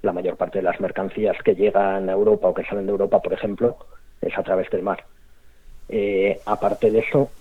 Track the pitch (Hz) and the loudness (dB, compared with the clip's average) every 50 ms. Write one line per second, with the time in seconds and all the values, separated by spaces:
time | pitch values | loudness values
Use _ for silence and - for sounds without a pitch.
0 | - 101 87 90 87 90 82 - 101 - - 98 92 87 85 - 95 90 - - | 0 -2 -2 0 -2 -4 -2 -2 -4 -2 -2 -2 -2 -2 -2 -2 -4 -4 -4 -4
1 | 95 98 - - 107 101 - - - - 98 90 101 - 98 98 101 98 95 98 | -6 -4 -4 -2 0 0 0 0 2 0 2 4 2 2 4 4 2 2 0 -2
2 | 95 92 92 98 104 107 104 101 - 92 90 98 87 - 101 101 95 95 101 95 | -2 -2 0 2 4 4 4 4 2 0 0 0 -4 -4 -4 -4 -2 -2 0 0
3 | 98 - - 98 - 92 92 - - 107 101 - 113 120 117 - - - - - | 2 2 2 2 2 0 -4 -4 -4 -6 -2 0 0 0 0 -2 -16 -20 -20 -20
4 | - - - - - - - 98 95 - 95 92 92 - - 92 90 101 92 - | -20 -20 -10 -6 -6 -4 -4 -4 -2 0 0 0 0 -2 -2 -2 -2 -2 -4 -4
5 | - - - - - - - - _ - _ - _ - - - - - 117 110 | -8 -20 -20 -20 -20 -20 -20 -20 _ -20 _ -20 _ -20 -18 -18 -14 -6 -4 -2
6 | 101 101 101 95 98 101 95 - - 104 104 - 101 101 104 - - 110 107 113 | 0 0 2 2 2 2 0 -2 -2 -2 -2 0 0 -2 0 2 2 4 4 4
7 | 110 - - 147 135 - - - | 0 2 2 0 0 0 -4 -18